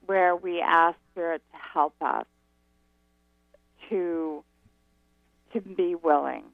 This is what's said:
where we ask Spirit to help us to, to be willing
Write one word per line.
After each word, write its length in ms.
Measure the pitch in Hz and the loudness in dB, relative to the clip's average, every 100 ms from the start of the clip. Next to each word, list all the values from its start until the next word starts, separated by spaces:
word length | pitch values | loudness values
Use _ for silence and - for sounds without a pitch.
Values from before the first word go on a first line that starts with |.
| - | 0
where 280 | 190 180 | 2 4
we 260 | 175 180 170 | 2 -2 -4
ask 360 | - 170 170 170 _ | 2 4 4 2 _
Spirit 300 | - 170 160 _ | -8 -4 -6 _
to 60 | - | -20
help 360 | - 170 147 _ | -8 -2 -2 _
us 240 | 151 - - _ _ _ _ _ _ _ _ _ _ _ _ _ _ _ - | -4 -4 -6 _ _ _ _ _ _ _ _ _ _ _ _ _ _ _ -6
to, 520 | 202 175 165 160 151 - _ _ _ _ _ _ _ _ _ _ | -4 -2 -2 -4 -8 -14 _ _ _ _ _ _ _ _ _ _
to 80 | 233 | -10
be 340 | 190 185 175 | -8 -2 -2
willing 500 | 170 165 147 139 127 - | 0 2 2 2 -8 -14